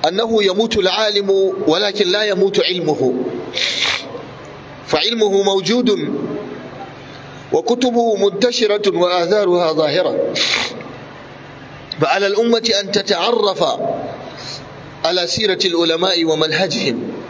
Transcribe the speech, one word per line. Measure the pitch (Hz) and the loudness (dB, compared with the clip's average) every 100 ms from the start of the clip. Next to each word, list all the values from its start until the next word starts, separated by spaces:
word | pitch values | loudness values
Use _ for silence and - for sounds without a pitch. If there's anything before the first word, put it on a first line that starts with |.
| 151 | 0
أنه | 190 226 226 | 0 0 2
يموت | 196 185 226 226 | 2 2 0 2
العالم | 185 190 214 202 196 196 190 127 - | 2 2 0 0 2 2 2 0 2
ولكن | 165 202 196 185 | 2 2 2 2
لا | 202 | 2
يموت | 214 190 196 202 | 2 2 2 2
علمه، | 160 180 156 147 131 127 - 90 87 - - - - - - - - - - - - - - | 2 0 0 2 0 0 -4 -6 -8 -4 -4 -2 -2 -2 -6 -12 -12 -14 -16 -16 -16 -18 -2
فعلمه | 156 185 233 214 196 | 0 2 2 2 4
موجود | 196 196 170 240 240 202 151 - - - - - - - - - - - - - - | 4 2 2 2 4 2 0 -4 -4 -6 -8 -12 -14 -14 -16 -16 -18 -16 -16 -16 -2
وكتبه | 151 - 247 254 233 233 202 | 0 2 2 2 2 2 2
منتشرة | 202 196 240 233 214 208 202 170 | 2 2 0 2 2 2 2 2
وآثارها | 180 180 170 208 196 175 170 | 2 2 4 2 4 4 4
ظاهرة، | 156 151 156 185 - - - - - - - - - - - - - - - - - - - | 2 2 2 2 0 -2 -2 -2 -2 -4 -8 -12 -14 -16 -18 -18 -18 -18 -18 -18 -18 -14 -2
فعلى | 147 180 196 | 2 2 2
الأمة | 202 233 233 233 202 | 2 4 2 2 0
أن | 196 | 0
تتعرف | 196 196 180 196 240 208 175 160 120 - - - - - - - - - - - - | -2 0 0 2 2 2 2 0 0 -2 -4 -8 -10 -14 -14 -12 -12 -14 -16 -16 -4
على | 160 180 175 | 0 0 0
سيرة | - 208 180 | 0 0 2
العلماء | 196 170 170 165 185 170 | 0 2 2 2 2 2
ومنهجهم | 160 156 156 156 190 123 139 113 - - | 2 2 2 2 0 0 -2 -2 -6 -8